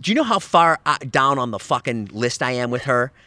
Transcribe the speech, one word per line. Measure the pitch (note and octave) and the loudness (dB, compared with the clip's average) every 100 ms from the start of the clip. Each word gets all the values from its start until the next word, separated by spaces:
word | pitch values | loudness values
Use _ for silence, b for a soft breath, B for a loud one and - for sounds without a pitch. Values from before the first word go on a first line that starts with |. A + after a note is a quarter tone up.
Do | F3 | 0
you | |
know | B3+ | 0
how | A#3+ G3 | 2 0
far, | - E3+ E3 D#3 D#3 | 2 4 4 2 0
uh, | C#3 C3+ | -2 -2
down | C#3+ C3+ C3+ | 2 2 2
on | B2 | -2
the | G#2 | -6
fucking | - B2+ - A#2 G2 | -4 -2 -2 -4 -6
list | G#2 B2 - | -4 -4 -2
I | B2+ | -4
am | B2 B2 | -2 -2
with | A#2+ | -2
her? | C#3+ B2 B2+ b | 0 0 0 b